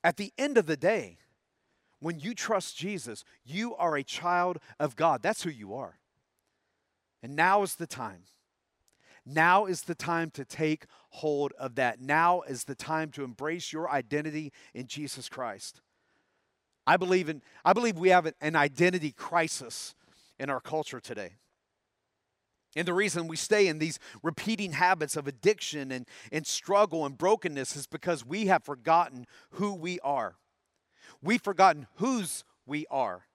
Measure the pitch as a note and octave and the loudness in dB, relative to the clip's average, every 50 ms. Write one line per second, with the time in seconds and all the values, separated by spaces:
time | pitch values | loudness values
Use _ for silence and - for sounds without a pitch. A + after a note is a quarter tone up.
0 | - E3+ F3 - G3+ F#3 _ - C4+ D4 C#4 A#3 F3 D3+ D#3+ C3+ D3 F#3 A3+ F#3+ | 2 0 0 0 -8 -8 _ -2 -2 0 2 0 0 0 -2 0 2 2 2 0
1 | A#2+ F#2 E2+ _ _ _ _ _ _ _ _ _ _ _ _ _ _ _ _ _ | -2 -8 -16 _ _ _ _ _ _ _ _ _ _ _ _ _ _ _ _ _
2 | - E3 E3+ D3+ C#3+ G#3+ A#3+ - - - A3 F#3+ E3+ - - - D#3 G3 G#3 F3 | -6 -6 -6 -4 -8 -8 -8 -6 -2 0 0 -2 -2 -4 -10 -8 -6 -6 -6 -6
3 | B2+ A#2+ G#2+ - - _ _ _ _ A#2 D3+ G3 A3+ A#3+ A3 - E3+ E3+ D#3 C#3+ | -8 -10 -12 -14 -16 _ _ _ _ -10 -6 -6 -6 -6 -2 0 0 0 0 0
4 | C3 - - - D#3+ F3 F3+ F3+ F3+ F3+ F3 D#3 _ - - - D3 C#3+ - - | -4 -6 -10 -4 -2 0 2 2 2 0 -2 -6 _ -18 -4 -4 -4 -4 0 2
5 | D#3 E3 C#3+ A#2+ G2+ F#3 A3 - - F3 D3 A2+ G#2 F#2+ G#2 C3+ B2 F2+ - _ | 2 2 2 2 0 -2 -2 -2 -6 -8 -8 -8 -12 -12 -10 -10 -10 -12 -14 _
6 | _ _ _ _ _ _ _ _ _ _ _ _ _ _ _ _ _ _ _ _ | _ _ _ _ _ _ _ _ _ _ _ _ _ _ _ _ _ _ _ _
7 | _ _ _ _ - C3+ C#3+ D3+ E3 F#3 G3 G#3 G3+ F#3 - - E3+ - - C3 | _ _ _ _ -16 -8 0 2 4 6 6 4 4 0 -4 -8 -8 -10 -8 -10
8 | A#2+ G#2 F#2+ F2 F2 _ _ _ _ _ _ _ _ _ _ _ _ _ _ _ | -10 -10 -10 -14 _ _ _ _ _ _ _ _ _ _ _ _ _ _ _ _
9 | _ _ - - _ B2+ C#3+ D#3 D#3+ F3 F3+ G3+ G#3+ F#3+ F3+ - - - E3+ - | _ _ -20 -20 _ -2 4 6 8 8 8 6 6 2 -2 -4 -4 -8 -8 -6
10 | - E3+ E3+ E3 E3 D#3 - - C3+ _ - - D#3+ D#3 D#3 D#3 - _ - _ | -2 -2 0 0 0 -4 -6 -12 -12 _ -4 -2 0 0 0 -2 -6 _ -20 _
11 | _ _ - - - D#3 D3 C#3+ C#3+ C3+ - - C3+ C3 A#2 C#3 B2+ A#2+ A2 A#2 | _ _ -12 -4 -2 0 0 0 -2 -2 -4 -8 -10 -6 -2 0 0 0 0 -4
12 | B2+ C3+ D3 D#3+ E3 F3 F3+ F3+ - C#3+ C3+ A#2+ - - C3+ - - D3 D#3+ D#3 | -2 2 4 6 6 6 4 2 -2 -6 -8 -8 -8 -10 -10 -10 -6 -4 -2 -2
13 | D#3+ D3+ - D3 C#3 B2+ A#2 - C3+ D#3 E3+ F3 - - - D#3 E3+ D3 C#3+ C#3 | -4 -4 -8 -10 -10 -10 -10 -6 -6 -6 -6 -6 -8 -8 -8 -6 -4 -2 -2 -2
14 | B2 G#2+ - D3+ D3+ D#3 D3 D#3 D#3 C#3+ _ - - - _ C3 B2+ A#2+ - D3+ | -2 _ -4 -4 -4 -4 -8 -8 -10 -10 _ -18 -20 -16 _ -14 -12 -10 -10 -10
15 | D3+ C3 - C3 B2 - - C3+ B2+ A2+ G2 G2+ - - - _ _ _ _ _ | -10 -10 -10 -12 -14 -12 -10 -8 -8 -8 -8 -10 -14 -16 -16 _ _ _ _ _
16 | _ _ _ _ _ _ _ _ _ _ _ _ _ _ _ _ _ C3 E3 F3+ | _ _ _ _ _ _ _ _ _ _ _ _ _ _ _ _ _ 2 4 4
17 | F#3 F3+ F#3 F#3 F3 D3 D#3+ C#3 _ _ _ - _ E3 F#3+ A3+ A#3+ A#3 G3 D#3+ | 4 2 2 2 2 -2 -6 -10 _ _ _ 0 _ 4 4 6 4 0 0 4
18 | F3+ F#3 F3+ F3+ D#3+ D#3+ - _ D3 D3+ E3 D#3 C#3+ D3 C3+ C3+ E3+ F#3 F3+ F#3 | 6 6 6 6 6 2 -6 _ -4 0 4 4 2 2 4 4 4 4 4 0
19 | D3+ D3 - - - - F3 F3 E3 D#3 - - C3+ A2+ - - - - - _ | -4 -6 -8 -8 -10 0 2 2 2 2 -4 -8 -10 -10 -12 -12 -12 -12 -16 _
20 | _ _ _ _ _ _ _ - C3+ C#3 C3+ B2+ _ - D3+ D#3 D3+ - C3+ A#2+ | _ _ _ _ _ _ _ -8 -4 -4 -4 -4 _ -4 -4 -4 -4 -6 -10 -14
21 | - - A#2+ G#2 G2 F2+ F#2+ _ _ _ _ _ _ _ _ _ _ _ _ _ | -12 -12 -10 -10 -10 -12 -14 _ _ _ _ _ _ _ _ _ _ _ _ _
22 | _ _ _ _ _ _ _ _ _ _ _ _ _ _ _ D3+ F3 F3+ F3 F#3 | _ _ _ _ _ _ _ _ _ _ _ _ _ _ _ -4 -2 0 0 0
23 | G#3 G3 C3+ E3+ E3 E3 D#3+ D#3 - - G#3+ G#3 G3+ F3+ D#3 D#3 D#3 E3 D3+ - | 0 0 -2 -4 -6 -6 -6 -8 0 2 6 6 6 4 4 0 -2 -4 -4 -10
24 | - - - - - E3 D#3+ - - G3+ A3 F#3 G#3 F3+ D3 C#3+ F3+ F3+ F#3+ D#3+ | -14 -20 -18 -6 -6 -6 -6 -4 -4 -4 -2 -2 -4 -4 0 2 4 4 4 2
25 | D3+ C#3 - D#3 C#3 C#3 C#3 A#2+ - G3 G#3+ - - - D3+ D3 C3+ C3 C3 B2+ | 0 -4 -4 -4 -4 -6 -8 2 2 2 4 4 -4 -8 -6 -6 -6 -6 -6 -8
26 | B2 _ - - - - - D#3 D#3 - - - - - G3 G3+ G#3+ F#3 E3+ E3 | -8 _ -20 -20 -14 -6 -6 -6 -4 -4 -6 -6 -2 2 4 4 4 4 2 -4
27 | D3+ C#3 C#3 - D#3 F#3 A3 G#3+ - F3 D3 C#3 C3 - - C#3+ C3+ _ - D#3 | -4 -4 -4 0 2 2 4 2 0 -6 -4 -4 -6 -6 -8 -10 -10 _ -12 -6
28 | - F3+ E3+ C3+ A2+ B2 E3 G#3 A3 F#3+ F#3 D#3 _ D3 C#3+ B2+ A2+ D#3+ D#3+ E3+ | -2 -2 -4 -4 -4 -8 -4 -2 4 4 4 4 _ -4 -12 -6 _ 4 4 4
29 | E3+ C#3+ C3+ B2 B2 _ - - - _ - - G3+ G#3 G3 F3 D#3 F3+ F3+ F3 | 4 2 -6 -16 -18 _ -20 -20 -20 _ -6 -4 -4 -4 -4 -6 -6 -6 -6 -4
30 | - C#3 C#3+ C3 A2 G2+ G2 _ _ _ _ _ _ _ _ _ _ _ _ _ | -2 -2 -2 -2 -2 -4 -8 _ _ _ _ _ _ _ _ _ _ _ _ _
31 | - - - _ - E3+ A#3 A#3+ - G3+ F#3+ E3 F#3+ F#3 D#3+ D3 B2+ - _ - | -20 -20 -20 _ -2 -2 -2 0 0 -2 4 6 6 6 6 4 -8 -16 _ -2
32 | F#3+ C4 C4 A#3 F#3+ D3+ - - - _ _ _ _ B2 D3 D3+ D#3 - - C#3 | -2 0 0 -2 -2 -6 -8 -10 -12 _ _ _ _ -6 -6 -6 -6 -4 -2 -2
33 | B2+ G2+ F2+ F#2 _ _ | -2 -2 -4 -8 _ _